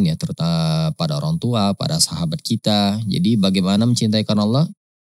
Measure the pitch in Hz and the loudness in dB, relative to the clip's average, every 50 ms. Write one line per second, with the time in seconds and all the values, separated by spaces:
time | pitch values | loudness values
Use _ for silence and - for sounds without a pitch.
0 | 98 80 82 - - - 82 - 82 85 82 82 80 80 78 80 80 78 76 - | 2 2 0 -2 -4 -6 -4 -4 -2 -2 0 0 0 0 0 0 0 -2 -2 -2
1 | 82 76 73 73 73 78 82 82 - 120 120 110 98 101 98 - - - 156 165 | -4 -4 -2 -2 -2 -2 -2 -2 -2 -2 0 0 0 0 0 -2 -2 -2 -2 -2
2 | - - - 80 85 78 82 - - - 113 - - 110 104 104 101 101 101 110 | -2 -2 -2 -4 -4 -4 -4 -6 -4 -4 -4 -2 0 0 2 2 2 0 0 -2
3 | 113 101 92 87 87 110 120 104 95 95 95 98 90 95 101 104 117 123 120 - | -2 -2 -2 0 2 2 2 2 2 2 2 2 2 2 2 2 2 2 2 2
4 | 117 107 107 110 104 - 107 104 104 107 120 143 170 196 - _ _ _ _ _ | 2 0 0 0 0 0 0 0 2 2 2 2 0 0 -4 _ _ _ _ _